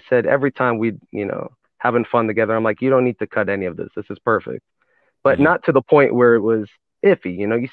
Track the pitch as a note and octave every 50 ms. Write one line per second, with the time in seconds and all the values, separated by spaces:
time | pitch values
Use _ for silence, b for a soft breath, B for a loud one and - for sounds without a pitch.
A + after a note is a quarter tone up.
0 | _ - B2+ A#2+ A2 - C#3 C#3 C3+ C#3 - - C3 B2 A#2 G#2+ A2+ A2+ G2+ -
1 | _ _ - G#2 G2+ G2 - - - - _ _ _ _ _ _ - B2 A#2 A#2+
2 | A2+ - - A#2+ A2+ A2 A2 A2+ A2 G#2 A2+ A2+ A2+ A2 G#2 - B2+ C3 C3+ B2+
3 | B2+ B2 A#2 - G#2+ - - A2 G#2 F#2+ G2+ G2+ F#2+ F2+ E2 - - - - G#2+
4 | G#2 - G#2 - - A#2+ A2 G2 - A1+ B1+ - _ _ _ _ _ _ _ _
5 | _ _ _ _ - C3+ C3 - C#3+ D#3+ F3 E3 - - C#3+ C3 B2 - D#3 D3
6 | C#3 - - A#2+ B2 A#2+ A#2 A2+ G2+ A2 A2+ A2 G#2+ - _ _ _ _ _ -
7 | - G3+ F3+ - - F#2 F2+ F#2 G2+ G#2 A2+ A#2+ B2 B2+